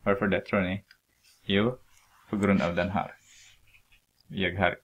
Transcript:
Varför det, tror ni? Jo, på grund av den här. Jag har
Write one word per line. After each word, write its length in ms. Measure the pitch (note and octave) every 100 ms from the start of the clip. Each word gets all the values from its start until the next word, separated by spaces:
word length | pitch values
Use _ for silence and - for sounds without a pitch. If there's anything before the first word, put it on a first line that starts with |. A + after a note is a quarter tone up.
Varför 240 | G#2 G2 G#2
det, 140 | F#2
tror 200 | - G#2
ni? 220 | F#2 G2+ _ - _ _ _ _
Jo, 360 | - G2 B2 B2+ _ _ _ _ -
på 80 | G#2
grund 240 | G2 G2
av 140 | E2+ F2
den 140 | F#2
här. 240 | G2+ - - _ - - _ _ _ _ _ _ _ _
Jag 300 | G#2 F2+ F#2
har 220 | F2 -